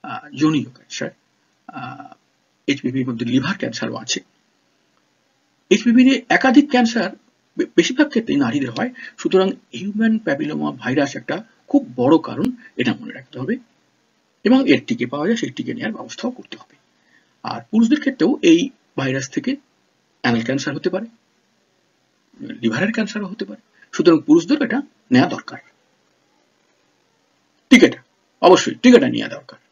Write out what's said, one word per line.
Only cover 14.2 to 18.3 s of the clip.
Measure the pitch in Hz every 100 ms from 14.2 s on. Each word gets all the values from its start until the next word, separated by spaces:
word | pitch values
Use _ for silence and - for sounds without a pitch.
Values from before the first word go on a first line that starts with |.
| _ _
এবং | 208 262 269
এর | 123 -
টিকে | 117 123
পাওয়া | 143 160
যায় | 226
সেই | -
টিকে | - 123
নেওয়ার | 120 220
ব্যবস্থাও | 214 - - 254
করতে | - - -
হবে। | - _ _ _ _ _ _ _
আর | - 113 -
পুরুষদের | 220 226 302
ক্ষেত্রেও | 269 - 170